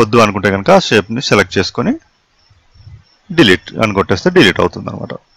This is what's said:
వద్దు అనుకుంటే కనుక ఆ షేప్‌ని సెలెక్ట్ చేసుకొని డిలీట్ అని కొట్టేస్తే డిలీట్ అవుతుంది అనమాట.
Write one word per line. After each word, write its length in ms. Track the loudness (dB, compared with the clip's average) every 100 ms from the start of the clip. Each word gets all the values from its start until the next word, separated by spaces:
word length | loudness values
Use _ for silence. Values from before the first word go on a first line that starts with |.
వద్దు 200 | 2 2
అనుకుంటే 240 | 2 0 -2
కనుక 160 | -2 2 2
ఆ 20 | 2
షేప్‌ని 320 | 0 0 -8 0
సెలెక్ట్ 220 | 0 0 -2
చేసుకొని 340 | -4 -4 -4 -6 _ _ _ _ _ _ _ _ -20 -20 _ _ _ 0
డిలీట్ 300 | 2 2 -2 -4
అని 100 | -2 0
కొట్టేస్తే 300 | -2 -2 0 4
డిలీట్ 240 | 2 2
అవుతుంది 260 | -2 -4 -12
అనమాట. 220 | -12 -12 -14 _